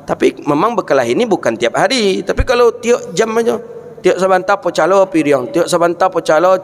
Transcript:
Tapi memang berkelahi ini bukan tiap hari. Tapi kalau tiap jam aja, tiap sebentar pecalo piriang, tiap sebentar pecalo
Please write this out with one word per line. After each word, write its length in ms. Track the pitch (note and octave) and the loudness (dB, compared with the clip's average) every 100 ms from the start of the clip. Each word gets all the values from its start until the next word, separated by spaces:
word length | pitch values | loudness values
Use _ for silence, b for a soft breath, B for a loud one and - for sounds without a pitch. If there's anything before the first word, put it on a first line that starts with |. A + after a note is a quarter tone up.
| - | -8
Tapi 340 | - - - | -2 -2 -2
memang 300 | - D3 G#3 | -2 0 0
berkelahi 400 | A3+ - C#3 A#2 | -2 0 0 0
ini 100 | C3 A#3+ | 0 0
bukan 260 | E3+ - | -2 -2
tiap 220 | A2+ - - | -2 -2 0
hari. 480 | F#3 C4 G#3 F#3+ | 0 0 0 0
Tapi 180 | F#3+ F#3 | -2 -2
kalau 320 | A#3 A#3+ A#3+ - | 0 2 2 0
tiap 320 | A#3 A#3+ - | 0 -2 -2
jam 160 | F3 A3+ A3 | -2 -2 0
aja, 240 | A#3 A3+ - - - - | -2 -2 -6 -18 -18 -4
tiap 140 | F3+ F3 | 0 0
sebentar 400 | F#3+ F#3 F#3 G3 | 2 2 0 -2
pecalo 460 | F3 E3+ F3 G3 F#3+ | -2 0 2 4 2
piriang, 420 | E3+ D3 C#3 B2 | 2 2 0 0
tiap 160 | E3 E3 | -2 0
sebentar 400 | F3 E3+ E3+ F#3 | 2 0 2 0
pecalo 500 | E3+ D#3+ D#3 F3+ F#3+ | 0 0 2 4 2